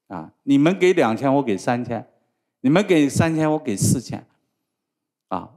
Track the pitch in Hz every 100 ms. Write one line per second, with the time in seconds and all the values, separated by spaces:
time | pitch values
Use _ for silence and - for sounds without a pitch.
0 | - 90 78 _ - 139 151 190 180 180
1 | 123 110 135 135 127 95 - 123 113 113
2 | - _ _ _ _ _ 127 165 202 170
3 | 143 - 165 160 156 156 151 98 - 135
4 | - - - _ _ _ _ _ _ _
5 | _ _ - 92 87